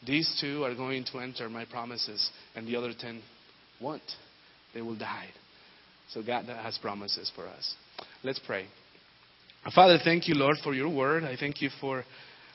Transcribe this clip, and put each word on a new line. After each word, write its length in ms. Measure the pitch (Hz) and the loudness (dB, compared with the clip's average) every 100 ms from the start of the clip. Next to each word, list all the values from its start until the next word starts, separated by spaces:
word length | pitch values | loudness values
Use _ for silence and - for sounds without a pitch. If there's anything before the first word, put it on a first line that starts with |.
| 120 | 0
"These 320 | 147 160 - | 2 2 -2
two 220 | 147 143 | -4 -2
are 140 | 135 120 | -2 -2
going 280 | 131 135 123 | -4 -4 -4
to 80 | 127 | -8
enter 300 | 127 127 117 | -10 -8 -8
my 160 | 113 | -8
promises, 680 | 117 120 120 120 - 104 - - - | -10 -10 -8 -6 -6 -4 -4 -6 -16
and 140 | - 113 | -12 -4
the 80 | 120 | -2
other 160 | 123 113 | -4 -6
ten 240 | 120 117 110 - - - - - | -10 -12 -16 -20 -20 -20 -20 -10
won't. 220 | 127 151 - - - - - - - | -8 -8 -10 -16 -16 -20 -20 -20 -16
They 100 | 117 | -10
will 140 | 113 110 | -8 -6
die." 340 | 110 - 92 - - - - - - - - | -8 -8 -12 -18 -20 -20 -20 -20 -20 -20 -12
So 120 | 117 | -10
God 220 | 110 120 | -2 -2
has 340 | 113 117 113 - | -4 -10 -8 -6
promises 540 | 113 101 101 - 92 | -6 -6 -6 -6 -6
for 140 | - 87 | -10 -14
us. 260 | 85 - - - - - - | -8 -10 -10 -16 -16 -16 -10
Let's 180 | 127 - - | -8 -8 -4
pray. 200 | 101 95 - - - - - - - - - - | -6 -6 -16 -20 -20 -20 -20 -20 -20 -20 -14 2
Father, 240 | 170 185 165 | 10 12 10
thank 240 | 170 170 170 | 8 2 4
you, 60 | |
Lord, 220 | 147 139 151 | 4 6 4
for 120 | 151 | 2
your 140 | 135 147 | 0 0
word. 360 | 147 135 160 | 2 2 2
I 120 | 156 127 | 0 -4
thank 260 | 143 143 | -4 -2
you 80 | 143 - | -4 -4
for, 240 | 135 131 123 - - - - | -6 -6 -8 -16 -20 -20 -20